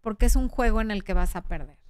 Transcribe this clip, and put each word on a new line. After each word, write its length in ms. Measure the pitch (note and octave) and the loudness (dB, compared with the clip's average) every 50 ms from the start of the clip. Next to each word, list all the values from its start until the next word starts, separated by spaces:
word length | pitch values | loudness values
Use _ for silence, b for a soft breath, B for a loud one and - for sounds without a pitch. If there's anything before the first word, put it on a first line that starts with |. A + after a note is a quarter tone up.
porque 260 | _ A#3 G#3+ - - | _ -8 0 2 4
es 100 | A#3+ - | 4 4
un 120 | C4+ C4 B3 | 4 2 -2
juego 320 | - - B3 A#3 A3 A3 | -2 0 2 2 2 2
en 100 | A3 A3 | 0 -2
el 140 | G#3 G3 - | -4 -6 -4
que 100 | - F#3+ | -2 0
vas 220 | F3+ F3+ - - | 0 0 0 -2
a 60 | F3+ - | -6 -8
perder. 360 | - F3+ D#3 C#3+ C#3 D3 _ _ | -8 -8 -8 -10 -12 -18 _ _